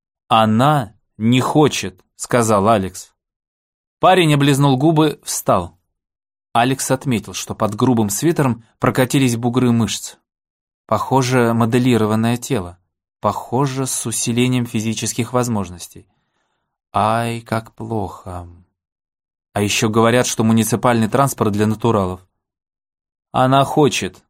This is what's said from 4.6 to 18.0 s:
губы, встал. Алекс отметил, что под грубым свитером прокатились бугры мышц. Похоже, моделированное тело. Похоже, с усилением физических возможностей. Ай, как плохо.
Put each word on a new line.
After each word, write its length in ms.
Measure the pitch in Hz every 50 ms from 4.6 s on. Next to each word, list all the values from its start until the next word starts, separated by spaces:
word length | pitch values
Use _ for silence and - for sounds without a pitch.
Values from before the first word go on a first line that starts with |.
| 143 143 135 127
губы, 420 | 143 165 165 151 156 151 - - _
встал. 540 | - - - - - 120 95 87 87 - _ _ _ _ _ _ _ _ _ _ _ _ _ _ _ -
Алекс 360 | 117 120 131 135 - - -
отметил, 420 | 135 127 - 139 120 101 - - 90
что 200 | - - - 104
под 220 | - 113 104 107
грубым 340 | 104 120 127 123 113 110 101
свитером 540 | - - 135 165 165 - 147 131 113 117 - _ _ _
прокатились 560 | - 127 107 - 127 123 - 143 135 123 117
бугры 360 | 113 120 123 120 127 127 123
мышц. 440 | 117 117 113 98 - - - - - _ _ _ _ _ _ _ _ _ _ _ _ _ _
Похоже, 680 | - 110 104 - - 131 135 131 123 131 127 120 117 117
моделированное 840 | 113 117 113 117 123 123 131 120 110 107 107 110 110 113 117 120 120
тело. 400 | - - 143 107 90 87 92 - _ _ _ _ _ _ _ _
Похоже, 680 | - 104 101 - - - 117 123 143 135 131 135 135 127
с 180 | - - -
усилением 600 | 120 107 - - 123 117 120 123 127 127 127 120
физических 680 | 117 - 113 104 113 110 - 117 107 - - 117 - -
возможностей. 760 | 123 123 120 113 104 95 90 90 85 - - - 98 - _ _ _ _ _ _ _ _ _ _ _ _ _ _ _ _ _ -
Ай, 480 | 101 101 107 113 117 117 117 117 117
как 320 | 113 - 113 110 113 - -
плохо. 760 | - 113 113 113 107